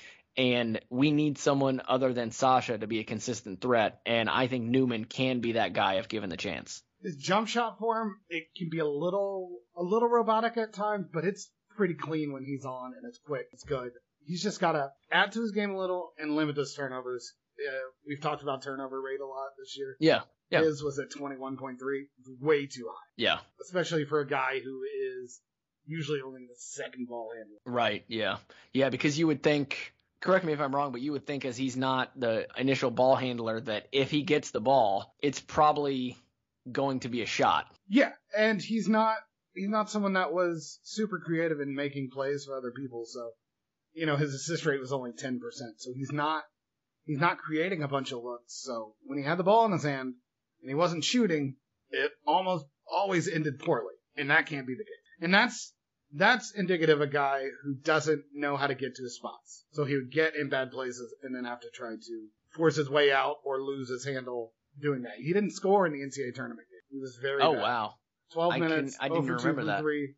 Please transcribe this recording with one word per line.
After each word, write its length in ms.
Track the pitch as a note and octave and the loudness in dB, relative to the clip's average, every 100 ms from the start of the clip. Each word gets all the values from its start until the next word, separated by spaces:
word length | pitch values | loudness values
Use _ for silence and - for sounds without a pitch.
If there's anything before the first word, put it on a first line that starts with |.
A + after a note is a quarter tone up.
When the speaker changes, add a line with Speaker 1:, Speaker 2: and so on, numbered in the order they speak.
| - - _ - | -20 -20 _ 0
Speaker 1:
and 420 | B2+ B2 A#2 A2 - | 2 2 0 -2 -4
we 220 | B2 D3 | 2 4
need 260 | D3 D3+ C3+ | 4 2 2
someone 440 | - C#3 C3+ C3 - | 2 4 2 0 0
other 260 | B2+ C3 | 2 2
than 180 | B2 A#2 | 0 -4
Sasha 460 | - C3 C3 A#2+ A2 | 2 4 4 2 -4
to 100 | G#2+ | -2
be 120 | A2 | -4
a 40 | |
consistent 560 | G#2+ A2 - A2+ G#2+ F#2 | -2 -4 -4 -6 -6 -6
threat, 400 | B2+ A#2 G#2 - - | 2 4 4 0 0
and 240 | A#2 G#2+ | 2 2
I 180 | F2 B2+ | 2 2
think 160 | B2+ | 0
Newman 400 | A2+ B2+ C3 A2+ A#2 | 2 4 4 0 -4
can 360 | - C3 B2+ | -2 0 2
be 120 | A#2 | 0
that 200 | A2+ G2 | 2 2
guy 220 | F#2 G2 F#2+ | 2 2 2
if 120 | G2 | -2
given 220 | A2 G2+ | -4 -4
the 80 | D#2+ | -4
chance. 440 | G2+ C#2+ - - _ _ | -4 -6 -10 -16 _ _
Speaker 2:
His 140 | - C#3+ | -10 -8
jump 320 | C3+ G3 A3 | 0 0 2
shot 300 | A3+ A3+ G3 | 0 -2 -2
form, 420 | A3+ A3+ A3 G3 - | -2 0 -2 -6 -8
it 180 | E3+ D#3+ - | -8 -8 -8
can 120 | E3 | -6
be 100 | E3 | 0
a 80 | D3+ | 0
little, 720 | C#3+ F3 G3 G3 G3 F3+ F3 _ F3 | 0 0 0 -2 -4 -8 -12 _ -6
a 80 | |
little 260 | F3 A3 A#3 | 0 2 4
robotic 480 | A#3+ A3 A3 A3+ A#3 | 4 4 4 2 0
at 160 | A3 | -4
times, 320 | G3+ G#3 G#3 D#3 | -2 -2 -2 -2
but 120 | D#3+ E3+ | -2 -2
it's 260 | G3+ - _ _ - | -4 -10 _ _ 0
pretty 180 | F#3 | 0
clean 400 | C#3+ D3 D#3+ D3 | 0 -4 -2 -2
when 100 | C3+ | -6
he's 220 | C3 C3+ C3+ | -6 -8 -6
on, 280 | B2+ B2+ B2 | -8 -10 -12
and 80 | A#2+ | -14
it's 120 | - | -14
quick, 260 | - C3+ - | -6 -6 -6
it's 120 | - | -14
good. 280 | - C3+ B2 - _ _ D3 | -6 -4 -4 -12 _ _ -8
He's 160 | F3 | -4
just 180 | G3 - | -4 0
gotta 320 | E3+ D#3 C#3 - - | 2 2 -2 -8 0
add 200 | E3 G3 | 4 4
to 80 | G#3+ | 2
his 100 | A#3 | -2
game 200 | G3+ G#3 | 0 -2
a 60 | F#3+ | -2
little 360 | F#3 F3+ E3+ - | -2 -2 -6 -8
and 180 | D3+ D3+ | -2 0
limit 200 | D3+ D3 | 0 0
those 180 | C3 - | -4 -4
turnovers. 580 | C#3 B2+ B2 B2 - _ _ - | -6 -6 -6 -8 -10 _ _ -10
Uh, 120 | C#3+ C3+ C3 _ - | -6 -6 -8 _ -10
we've 140 | C#3+ | -4
talked 220 | D#3 D3 | -4 -4
about 220 | C#3 E3 | -4 -4
turnover 360 | C#3+ C3+ C3+ C3+ | -6 -8 -6 -6
rate 200 | C3+ C#3 | -4 -6
a 60 | C3+ | -6
lot 240 | C3+ C3+ - | -8 -10 -12
this 180 | - C3+ | -16 -10
year. 180 | C3+ C3+ | -10 2
Speaker 1:
Yeah, 220 | D#3 B2 - _ - | 4 4 2 _ -2
yeah. 120 | D3 | 2
Speaker 2:
His 220 | D#3+ C#3+ | 2 0
was 140 | D3 C#3 | -6 -4
at 120 | C3 | -8
twenty-one 460 | - C#3 C3+ C3+ C3 | -8 -8 -8 -10 -10
point 220 | C3+ B2+ | -12 -8
three, 280 | C3 C#3 C#3 _ B2+ B2+ | -6 -6 -8 _ -20 -6
way 240 | C#3+ D3+ C#3 | 2 2 2
too 220 | B2+ A2 | -10 -12
high. 160 | - - - | -12 -16 -2
Speaker 1:
Yeah. 220 | G#2 - - - | 2 2 -2 -20
Speaker 2:
Especially 440 | - F3+ D#3+ E3 C#3+ | -6 -4 0 -2 0
for 140 | D3+ | -2
a 80 | C#3 | 0
guy 320 | C#3 C3 C3+ | -2 -2 -4
who 220 | C3 C3 C3+ C#3 C3 B2+ | -6 -8 -8 -4 -6 -6
is 160 | B2 - _ _ _ _ D3 | -14 -16 _ _ _ _ -10
usually 320 | D#3+ C#3+ D3 C3 | -6 -2 -4 -4
only 160 | C3 | -14
the 140 | B2 B2 | -18 -18
second 500 | - - - B2+ A#2+ | -14 -10 -10 -8 -8
ball 220 | A#2 A2+ A#2 | -8 -8 -12
handler. 220 | G#2 G#2+ B2+ | -14 -16 -4
Speaker 1:
Right, 380 | A#2+ A2+ G#2 - | 2 2 0 -4
yeah. 300 | A2+ G2+ G2+ - - - | -2 0 -2 -8 -20 -4
Yeah, 160 | C3 C3+ | 2 2
because 280 | B2+ D#3 C#3+ | 4 0 2
you 100 | D#3+ | 2
would 140 | C#3+ | 4
think, 520 | D#3+ D3 C3+ - - _ _ - | 4 2 0 -6 -10 _ _ -8
correct 260 | - F#3 E3+ | 2 2 2
me 80 | |
if 60 | D3 | -2
I'm 160 | C#3+ C#3 | 0 0
wrong, 160 | C#3+ | -2
but 100 | A#2+ | -2
you 120 | C#3 | -4
would 120 | C#3 - | -6 -4
think 200 | C#3+ C3 | -4 -4
as 120 | A#2 | -2
he's 200 | C3+ B2 | -2 0
not 340 | C3 C3 B2 - | 2 2 0 -2
the 280 | A#2+ A2 - - | 0 0 -2 -2
initial 340 | C3 C3 C3 | 2 2 2
ball 240 | A#2 B2+ B2+ | 4 6 6
handler 440 | B2+ A#2+ A2+ A2 | 4 -2 -2 -4
that 260 | A2+ G#2 - | -2 -4 0
if 200 | C3+ C3 | 2 2
he 100 | D3+ | 2
gets 300 | C#3 D3 - | 2 2 2
the 100 | A#2+ | -2
ball, 540 | A2 C3+ G#2+ G2 - - | 4 4 4 2 -4 -2
it's 180 | C#3+ C3+ | -2 -2
probably 800 | - - D3+ D3 C#3+ C3+ B2+ - _ _ _ _ C3 | -6 4 4 4 0 -2 -4 -8 _ _ _ _ -8
going 280 | B2 C3+ C3 | -2 0 0
to 80 | B2 | -2
be 120 | A#2 | -4
a 40 | G2+ | -2
shot. 460 | - B2 D#2+ - _ - | 2 4 4 0 _ 0
Speaker 2:
Yeah, 240 | A3 - - _ G#3 | 4 4 0 _ 0
and 240 | A3 G#3 | 2 0
he's 260 | D3 A3+ F#3 | -2 -2 2
not, 260 | A3 A3 A3 - _ _ - | 4 4 0 -6 _ _ -8
he's 140 | G3 | -2
not 200 | A3 G3+ | 0 0
someone 240 | G#3+ G3 | 0 2
that 200 | F#3+ E3 | 2 2
was 460 | E3+ F3+ E3 - - | 2 2 0 -6 -16
super 360 | - G#3 G#3+ F3+ | -12 -4 -2 -2
creative 420 | D#3 E3 E3 D3 | -2 0 2 0
in 120 | C#3+ | -2
making 360 | C#3 C#3+ C#3 C3 | -2 -2 -4 -6
plays 340 | C3+ C3+ C#3+ C#3 | -4 -2 -2 -4
for 120 | C3+ | -8
other 140 | B2 | -6
people, 340 | B2 C3+ A#2 A#2 | -8 -10 -8 -10
so, 260 | B2 A#2 - _ _ _ _ _ | -10 -12 -14 _ _ _ _ _
you 120 | D#3+ D#3+ | -4 0
know, 120 | C#3+ | 2
his 160 | D3 | 2
assist 320 | C3+ C3+ - D#3+ | -2 -4 -2 0
rate 140 | C#3 | 0
was 100 | B2+ | -2
only 220 | C3+ B2 | -4 -4
ten 260 | A#2 C3+ B2 | -8 -6 -6
percent, 360 | A#2+ - A#2 G#2 | -6 -12 -14 -14
so 100 | B2+ C3 | -12 -8
he's 160 | C3+ | -4
not, 320 | C#3+ D3+ D#3 - _ _ _ _ _ - | 0 0 0 -4 _ _ _ _ _ -4
he's 140 | C#3+ | 0
not 180 | E3+ - | 2 0
creating 440 | - D#3 F3 F#3 | -2 -2 0 -2
a 60 | C#3+ | -2
bunch 240 | C#3 C3 | -2 -2
of 100 | B2+ | -8
looks. 400 | A#2+ A#2+ - - | -8 -10 -12 -14
So 320 | C3 A#2 A2 _ - | -8 -8 -8 _ -8
when 120 | C#3+ | -4
he 60 | |
had 140 | C#3 F3 | -2 0
the 40 | |
ball 220 | F3+ A3 A3+ | 6 6 6
in 60 | |
his 120 | E3+ | 4
hand 320 | D3 C#3 C3 B2 _ _ _ _ | 0 -2 -4 -8 _ _ _ _
and 80 | B2+ | -4
he 60 | C#3 | 0
wasn't 280 | E3+ E3+ D3 | 2 2 0
shooting, 500 | B3 G#3+ D#3 C#3 C3 _ _ - | 4 4 4 0 -4 _ _ -6
it 220 | C3 C#3+ - D3 | -2 -2 -2 2
almost 400 | D#3+ F#3 F3 C#3+ _ - | 2 2 -2 -4 _ -4
always 380 | E3+ G3 F3+ E3+ | 0 2 2 2
ended 300 | D#3+ D3+ C3 | 0 -2 -2
poorly, 340 | E3+ C3 F#2+ - _ - | 0 0 0 -10 _ -6
and 120 | C#3+ | 4
that 160 | D#3 - | 4 4
can't 200 | D3 B2+ | -4 -6
be 60 | |
the 100 | C3 | -8
case. 80 | - - _ - | -8 -14 _ -6
And 120 | E3+ | 4
that's, 400 | G3 A#3+ - - _ _ _ _ | 6 4 0 -12 _ _ _ _
that's 380 | D3 G3+ B3 - | 2 4 4 0
indicative 500 | G#3+ F3+ F3+ D#3 D3 | -4 0 2 6 6
of 80 | D3 | 4
a 20 | |
guy 320 | C#3+ C#3 C#3 C3+ - | 2 2 0 -4 -8
who 120 | C#3+ C3+ | -8 -4
doesn't 480 | D#3+ D#3 D#3 D3 - | 2 2 4 0 0
know 220 | C#3+ C#3+ C#3 | -6 -2 0
how 120 | C#3 | 0
to 80 | C3 | 0
get 200 | C3 B2+ | -4 -6
to 80 | |
his 120 | B2 - | -12 -10
spots. 500 | G#2+ - - - _ | -12 -12 -18 -20 _
So 120 | D3 | -6
he 120 | C3+ C#3 | -2 -2
would 160 | B2 | -2
get 240 | C#3+ D#3+ D3+ | 0 0 0
in 140 | C#3+ | -2
bad 220 | C3+ C3 | -2 -2
places 420 | B2+ B2+ B2+ A#2+ - | -4 -6 -8 -12 -14
and 120 | C3 B2+ | -10 -8
then 100 | B2 | -8
have 160 | B2 | -8
to 80 | A#2+ | -12
try 180 | - A#2+ A2 | -12 -10 -10
to 320 | - E4+ G#2+ _ _ D#3 | -10 -12 -12 _ _ 2
force 200 | D#3+ D3 | 4 4
his 140 | C#3 | 2
way 220 | D3 C#3+ | 6 6
out 260 | C#3 C3+ D3+ | 6 2 0
or 180 | C#3 C3+ | -2 -2
lose 280 | C3+ C#3 B2 | -2 -4 -6
his 160 | B2+ C3 | -6 -6
handle 480 | C3+ B2 B2 A2+ _ _ C#3+ | -6 -6 -6 -8 _ _ -6
doing 220 | D3 C3+ | -2 -2
that. 120 | A#2+ G#2 | -4 -6
He 160 | C#3+ | 0
didn't 180 | F#3+ G3 | 2 0
score 340 | - F#3+ G3+ F3 | 0 4 4 4
in 60 | |
the 80 | C#3+ | 0
N 80 | C#3 | -8
C 100 | C#3 | -6
A 60 | B2 | -6
A 20 | |
tournament 360 | B2+ A#2+ A#2 - | -6 -10 -10 -16
game. 280 | - _ C3+ | -20 _ -10
He 20 | |
was 180 | C3 A#2 | -10 -8
very 200 | C3+ C#3 | -2 4
Speaker 1:
Oh, 120 | D3+ | 4
Speaker 2:
bad. 80 | C#3 | 4
Speaker 1:
wow. 320 | A2 A#2+ G#2 - _ _ _ | 2 0 -2 -6 _ _ _
Speaker 2:
Twelve 220 | E3 E3+ | 0 2
Speaker 1:
I 60 | F3 | 2
can, 100 | D#3+ | 2
Speaker 2:
minutes, 280 | D#3 C#3 - | 2 0 -4
Speaker 1:
I 100 | C3+ | -2
didn't 140 | E3 | 0
Speaker 2:
oh 40 | C3+ | 0
for 100 | - | 0
two 100 | A#2+ | 0
Speaker 1:
remember 140 | D3 | 0
Speaker 2:
from 60 | G#2+ | 0
Speaker 1:
that. 140 | G2+ | 0
Speaker 2:
three, 320 | D3+ D3 C#3+ | 0 -2 -4